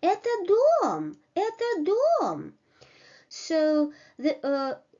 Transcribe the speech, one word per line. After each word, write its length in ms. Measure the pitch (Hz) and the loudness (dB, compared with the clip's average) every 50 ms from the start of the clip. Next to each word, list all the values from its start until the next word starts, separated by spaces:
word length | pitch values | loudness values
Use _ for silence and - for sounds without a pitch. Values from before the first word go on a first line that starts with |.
Это 280 | - 330 403 427 - 480 480 466 381 | 0 0 -2 0 -2 -4 -4 -4 0
дом, 680 | 349 392 440 508 587 659 640 480 269 190 156 - 151 151 - _ _ _ | 2 2 4 6 4 4 4 2 0 -2 -2 -6 -8 -10 -14 _ _ _
это 320 | - 392 453 440 - 466 480 480 381 302 | -2 -2 -2 -4 -4 -4 -2 -2 -2 0
дом. 720 | 311 392 453 523 622 679 605 359 226 165 147 156 151 - _ _ _ _ _ - - - - - - - - _ _ | 0 0 2 2 2 2 2 0 -2 -4 -6 -8 -12 -14 _ _ _ _ _ -20 -20 -20 -20 -20 -20 -20 -20 _ _
So 640 | - - - - 320 320 311 311 311 302 302 294 294 - - - _ | -18 -16 -8 -2 0 2 2 4 4 2 2 0 -2 -12 -20 -20 _
the, 220 | _ 240 294 294 - - | _ -2 -2 -2 0 -2
uh 340 | 269 277 277 269 269 254 - _ _ _ | -2 -2 -2 -2 -4 -6 -8 _ _ _